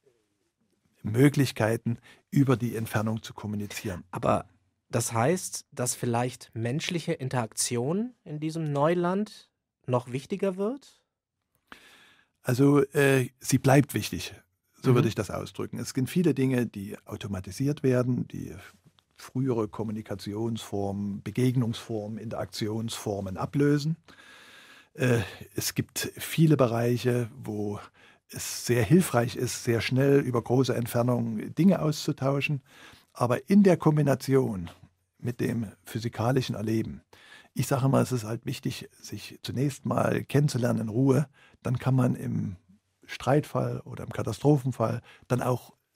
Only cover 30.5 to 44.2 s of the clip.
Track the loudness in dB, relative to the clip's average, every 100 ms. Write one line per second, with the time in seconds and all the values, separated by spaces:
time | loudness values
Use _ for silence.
30.5 | 2 2 0 -2 0 2 0 -2 -6 -8
31.5 | 4 4 4 0 -2 -4 -2 0 0 -2
32.5 | -4 _ -20 -20 -20 _ -2 0 0 4
33.5 | 6 8 6 4 4 2 2 2 2 2
34.5 | -4 -8 -14 -20 _ _ _ -10 -4 -2
35.5 | -2 -6 -12 -10 -8 -6 -2 0 2 0
36.5 | -4 -2 -2 -2 -8 _ -20 -20 -20 -12
37.5 | -6 -2 2 4 4 2 -2 -4 -6 -6
38.5 | -6 -6 -8 -14 _ -16 -14 -14 -14 -8
39.5 | -2 -2 -2 -2 0 2 0 2 2 4
40.5 | 2 0 0 -2 2 4 4 2 _ _
41.5 | _ -4 -2 2 2 2 0 -4 -4 -4
42.5 | -8 _ _ _ _ -18 -6 2 2 2
43.5 | -4 -4 -6 -10 -12 -10 -6